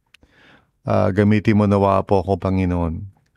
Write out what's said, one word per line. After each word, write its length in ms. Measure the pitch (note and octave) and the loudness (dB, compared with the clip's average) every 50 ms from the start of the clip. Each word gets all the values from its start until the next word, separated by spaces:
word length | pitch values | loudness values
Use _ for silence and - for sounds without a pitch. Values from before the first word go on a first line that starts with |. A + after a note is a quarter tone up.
| _ _ _ _ _ _ _ _ _ _ - _ _ _ _ _ | _ _ _ _ _ _ _ _ _ _ -20 _ _ _ _ _
Uh, 320 | _ - G#2+ G2+ G2 G2 F#2+ | _ -4 -2 0 0 0 0
gamitin 480 | F#2+ G#2 G#2 G#2+ G#2+ F#2+ A2+ G#2+ G#2 | 2 2 2 2 2 2 2 2 2
mo 80 | G#2 G2+ | 2 2
nawa 320 | G2+ G2+ G2 G2 G2 F#2+ | 2 2 2 2 2 0
po 240 | G2 - G#2 G2 F2+ | 0 0 -2 -2 0
ako, 160 | F#2+ G2 F#2 | -2 -4 -4
Panginoon, 640 | - F#2+ F#2+ F#2+ F#2 F2+ F2 F2 E2+ E2+ E2 F2 F#2+ G2 - _ _ _ _ | -2 -2 -2 -2 -2 -2 -2 -4 -4 -4 -6 -8 -12 -16 -18 _ _ _ _